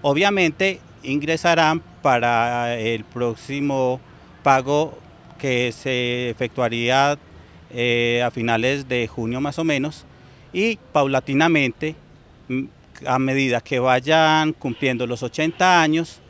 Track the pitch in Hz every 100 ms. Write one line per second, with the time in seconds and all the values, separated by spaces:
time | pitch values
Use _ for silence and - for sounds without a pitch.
0 | 147 143 196 202 175 - 190 185 - -
1 | 127 139 147 160 175 165 156 160 - -
2 | 147 123 120 117 117 120 120 120 113 113
3 | 107 120 120 110 - 139 143 135 131 127
4 | - - - - 139 135 131 147 156 -
5 | - - - - 139 123 123 113 135 127
6 | 123 123 123 113 123 - 120 117 117 131
7 | 139 147 - - - - - 123 120 120
8 | 120 120 120 123 117 113 123 139 131 127
9 | 113 - 113 123 143 139 165 143 143 156
10 | - - - - - 180 220 214 - 151
11 | 139 135 131 139 165 160 135 - 156 156
12 | - - - - - 131 135 - - -
13 | 131 127 131 135 135 120 - 131 127 127
14 | 127 160 160 156 156 156 139 120 135 120
15 | 120 120 123 - 156 165 185 175 160 156
16 | 165 - -